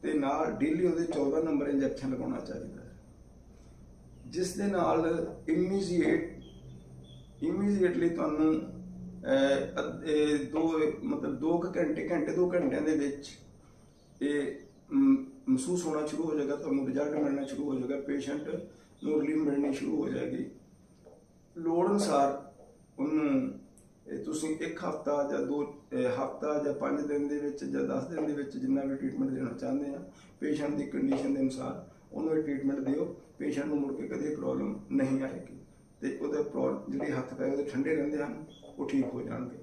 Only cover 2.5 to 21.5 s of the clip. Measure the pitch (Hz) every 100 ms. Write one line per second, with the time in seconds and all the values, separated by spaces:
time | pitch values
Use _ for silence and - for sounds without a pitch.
2.5 | - - - - - - - - - -
3.5 | - - - - - - - - 170 180
4.5 | - 202 180 165 160 165 165 - - -
5.5 | 165 180 196 180 175 151 165 - - -
6.5 | - - - - - - - - - 156
7.5 | 180 208 202 180 - 170 165 156 151 156
8.5 | 160 - - - - - - - 262 139
9.5 | 135 - - 147 131 160 151 151 143 131
10.5 | 151 165 160 151 139 - - 131 123 156
11.5 | 170 180 - - - - 175 143 165 180
12.5 | 175 143 135 151 156 143 139 - - -
13.5 | - - - - - - - 143 147 139
14.5 | - - - - 139 135 135 - - -
15.5 | 131 170 180 165 151 151 151 160 151 135
16.5 | 143 156 139 131 131 147 151 147 139 131
17.5 | 131 143 131 127 139 - 143 135 147 151
18.5 | 160 - - - - - 147 143 156 147
19.5 | 139 143 131 - - - - - - -
20.5 | - - - - - - - - - -